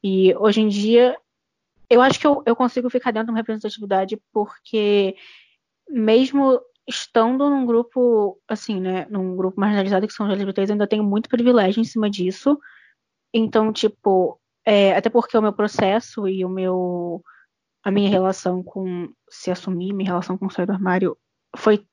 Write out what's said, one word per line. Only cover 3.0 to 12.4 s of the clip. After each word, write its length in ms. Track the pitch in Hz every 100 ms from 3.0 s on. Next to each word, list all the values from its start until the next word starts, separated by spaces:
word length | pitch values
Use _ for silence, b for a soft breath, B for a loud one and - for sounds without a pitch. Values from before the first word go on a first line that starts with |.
| 254
dentro 160 | 220 226
de 40 |
uma 60 | 226
representatividade 840 | 226 220 214 208 208 190 190 214 _
porque 880 | 220 208 - _ 220 208 208 196 190 B B B B _ _ _
mesmo 720 | 269 214 226 262 277 269 254 - _ -
estando 640 | - - 233 226 262 285
num 160 | 277
grupo, 760 | 247 233 240 254 247 220 202 185 _
assim, 320 | 214 - 202
né, 280 | 185 185 -
num 260 | 202 185 185
grupo 220 | 185 190
marginalizado 480 | 196 208 196 190 214
que 60 |
são 140 | - 208
os 60 |
L 80 | 202
G 40 |
B 80 | 196
Ts, 160 | 190 196
eu 60 |
ainda 120 | 208 202
tenho 180 | 214
muito 260 | 208 202 -
privilégio 500 | 247 240 240 190 208
em 40 |
cima 260 | 226 226 208
disso. 500 | 196 180 190